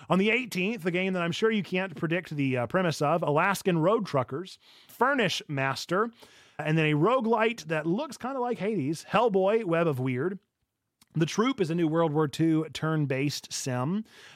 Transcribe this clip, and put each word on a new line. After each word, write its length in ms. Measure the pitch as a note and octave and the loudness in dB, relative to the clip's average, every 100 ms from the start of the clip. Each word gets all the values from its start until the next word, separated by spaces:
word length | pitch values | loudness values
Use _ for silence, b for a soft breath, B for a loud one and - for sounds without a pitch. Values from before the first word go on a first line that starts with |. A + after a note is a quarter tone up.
| B | B
On 100 | F3+ | 2
the 120 | G#3 | 4
eighteenth, 520 | A#3 B3 F#3 F#3 A#3 | 0 -2 -4 -2 -2
the 80 | F3 | -2
game 220 | F3 F#3+ | -2 -2
that 100 | F#3 | -2
I'm 80 | E3+ | -2
sure 200 | D#3+ A3 | 0 0
you 120 | A3 | 0
can't 320 | E3+ F#3 F#3+ | 0 -2 -4
predict 400 | D3 E3 F3 E3 | -4 -2 -2 -2
the, 220 | D3+ C3+ B2+ | -2 0 0
uh, 100 | A#2 | 0
premise 360 | F#3 F#3 C#3+ | 0 0 0
of, 200 | D3 E3+ | 0 2
Alaskan 560 | D#3 D3 F#3+ F#3+ - E3+ | 2 2 2 0 0 2
Road 280 | E3 A#3 F#3 | 2 2 0
Truckers, 520 | C#3 B2 C3+ F#3+ - B B B | -2 -2 -6 -10 -18 B B B
Furnish 540 | - B3 C#4+ G3 - - | 0 2 2 0 -2 -4
Master, 640 | C#3 C3+ C3 - F3+ A3+ B B B B B | -2 -2 -2 -2 -2 -2 B B B B B
and 180 | D3+ D#3+ | 0 2
then 100 | D#3 | 4
a 60 | |
roguelite 720 | D3 F3+ C4 A3+ A3+ A3+ A#3 D#3 | 4 4 2 2 2 2 -2 -4
that 180 | D#3+ D#3+ | -2 0
looks 320 | G3 D#4 A3+ | -2 -2 -8
kinda 200 | A#3+ C4+ | -8 -4
like 200 | A#3+ A#3+ | -4 -2
Hades, 480 | F#3+ G#3+ C3+ D#3+ - | -2 -2 -2 -4 -2
Hellboy, 540 | G3 A#3+ F#3+ F#3+ A3+ | 0 2 4 2 2
Web 220 | G#3 E3 E3+ | 2 2 2
of 120 | B2+ | 0
Weird. 400 | C3 B2+ E3 G3+ _ _ _ _ _ _ _ | -2 -2 -2 -6 _ _ _ _ _ _ _
The 100 | D#3 | -2
Troop 340 | E3 - A#3+ C4 | 0 2 0 0
is 120 | E3 | -2
a 40 | |
new 140 | E3+ D#3+ | 0 0
World 240 | E3 E3 | 2 2
War 160 | D3 D3+ | 2 0
Two 380 | - E3 D#3+ D#3 | 0 2 2 -2
turn-based 760 | - D#3 D#3 C#3+ C3+ D3 - - | -4 -2 0 0 0 -2 -4 -8
sim. 540 | - - B2 C3 G3+ A3 B B | -8 -4 -2 -2 -4 -8 B B